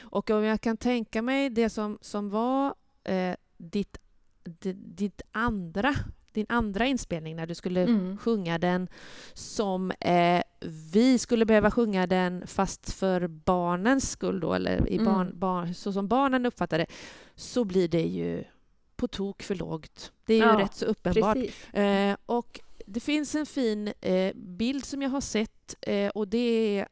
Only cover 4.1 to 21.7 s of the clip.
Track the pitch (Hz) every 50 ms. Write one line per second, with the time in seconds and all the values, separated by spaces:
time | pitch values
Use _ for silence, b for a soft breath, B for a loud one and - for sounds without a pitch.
4.1 | _ _ _ _ _ _ _ 180 165 - - 190 185 202 - - 170 165 202 196
5.1 | - - - - - 214 233 247 226 196 175 165 160 190 220 277 285 - - -
6.1 | - _ _ _ _ 214 208 - 233 240 226 208 190 196 233 269 277 233 - -
7.1 | 170 160 160 160 160 165 165 165 170 - - 185 180 180 180 240 233 208 180 185
8.1 | 196 208 - 226 233 208 180 165 170 160 175 180 180 180 185 B B B B B
9.1 | B B B B B - - - - - 214 196 185 185 185 185 - - - -
10.1 | 175 175 175 170 175 175 - - _ _ - 170 160 160 156 156 165 214 240 262
11.1 | 262 220 - - 240 226 226 214 220 208 208 208 - 240 233 214 196 185 185 175
12.1 | 185 185 185 180 180 180 - - - - 196 185 - - - - - - 190 190
13.1 | 185 180 175 170 160 156 - - 185 180 175 175 175 175 190 233 269 269 - -
14.1 | - - 190 180 196 185 - - 92 92 92 87 90 185 - - - 190 220 -
15.1 | 202 190 185 185 - 170 196 185 185 175 175 170 175 - - 208 185 196 202 185
16.1 | 226 262 277 269 254 254 247 247 - - 175 - 165 160 165 B B B B B
17.1 | B B B B B - - - - 254 240 190 180 190 180 165 170 165 165 170
18.1 | 185 175 - 170 - - - - _ _ _ _ _ _ _ _ _ - 247 240
19.1 | - - 196 196 196 - - - 202 175 165 165 160 160 151 - _ - - -
20.1 | _ _ _ - 220 226 226 233 220 214 196 196 - - - 220 214 - - 185
21.1 | 180 220 190 208 214 254 240 - - - - -